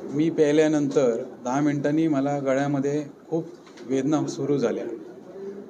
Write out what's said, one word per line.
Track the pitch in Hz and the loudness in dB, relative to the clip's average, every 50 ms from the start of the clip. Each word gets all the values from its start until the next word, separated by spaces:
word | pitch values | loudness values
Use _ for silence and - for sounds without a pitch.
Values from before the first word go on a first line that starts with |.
| - - 131 | -12 -6 -2
मी | 143 160 165 | 0 0 2
प्यायल्यानंतर | 165 165 156 143 147 156 156 151 156 151 147 135 - 156 135 120 113 113 - - - - - | 4 4 4 6 6 6 6 4 4 2 0 2 2 4 4 4 2 0 -4 -8 -12 -10 -6
दहा | 123 127 143 | -2 0 2
मिनिटांनी | 147 147 143 147 139 147 147 160 165 160 | 2 2 2 2 0 0 2 2 2 2
मला | 147 135 135 143 143 143 | 2 0 0 0 -2 -2
गळ्यामध्ये | 135 135 131 135 143 143 147 135 135 143 143 151 147 131 - - - - | 0 0 2 2 2 0 0 0 0 0 0 -2 -4 -6 -12 -18 -10 -4
खूप | 156 170 170 - - - - - - - - 120 | -4 -4 -4 -6 -12 -18 -20 -20 -20 -18 -6 -2
वेदना | 131 135 131 151 156 143 - | -2 0 2 2 0 0 0
सुरू | 135 - - 139 135 147 135 | -2 -4 -4 -2 0 0 2
झाल्या. | 117 107 101 98 95 - - - - - - - - - - - - - - - - - | 2 0 0 -2 -4 -6 -8 -10 -12 -16 -18 -18 -18 -18 -16 -12 -12 -12 -12 -14 -16 -14